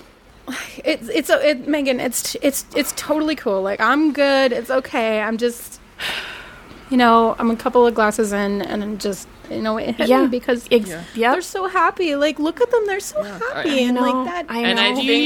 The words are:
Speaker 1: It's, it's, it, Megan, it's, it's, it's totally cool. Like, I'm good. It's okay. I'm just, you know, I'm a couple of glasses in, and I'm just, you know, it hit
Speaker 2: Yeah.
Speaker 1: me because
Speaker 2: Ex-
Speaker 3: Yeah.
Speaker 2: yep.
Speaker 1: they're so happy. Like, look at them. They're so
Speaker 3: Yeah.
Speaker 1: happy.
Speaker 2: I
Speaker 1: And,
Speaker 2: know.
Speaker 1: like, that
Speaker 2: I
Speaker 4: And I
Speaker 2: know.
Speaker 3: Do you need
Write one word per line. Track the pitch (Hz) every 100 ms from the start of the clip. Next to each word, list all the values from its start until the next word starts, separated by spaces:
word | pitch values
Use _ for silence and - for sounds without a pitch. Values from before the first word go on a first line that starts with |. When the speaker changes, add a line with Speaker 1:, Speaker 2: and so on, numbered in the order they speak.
| - _ _ - - 254 - -
Speaker 1:
It's, | - 302 233
it's, | 330 269
it, | - 294 254 -
Megan, | 302 269 247
it's, | 262 - - -
it's, | 285 - - -
it's | 269 -
totally | - 302 302
cool. | 302 226 196
Like, | 190 202
I'm | 220 277 311
good. | 277 277 269 269
It's | 233 233
okay. | 262 - 269 220 214
I'm | 214 226
just, | 240 233 - - - - - - - - - - - - -
you | 254
know, | 240 226 226 -
I'm | 240
a | 226
couple | 254 247
of | 240
glasses | 226 214 208 214
in, | 202 202 202
and | - 214
I'm | 208 208
just, | 208 185 - - -
you | -
know, | 220 220
it | - 226
hit | 247
Speaker 2:
Yeah. | 262
Speaker 1:
me | 269
because | 240 - 240 -
Speaker 2:
Ex- | 240 196
Speaker 3:
Yeah. | 165 170 220
Speaker 2:
yep. | 226
Speaker 1:
they're | 330
so | 349 392 370
happy. | 370 339 392 339
Like, | 285 294 302
look | 302 330
at | 480
them. | 466 415
They're | 392
so | - 605
Speaker 3:
Yeah. | 605 -
Speaker 1:
happy. | 480 605 370
Speaker 2:
I | 269 247
Speaker 1:
And, | 247
Speaker 2:
know. |
Speaker 1:
like, | 247 254 262
that | 349 -
Speaker 2:
I | -
Speaker 4:
And | 185 196
I | 202
Speaker 2:
know. | 254
Speaker 3:
Do |
you | 269
need | 285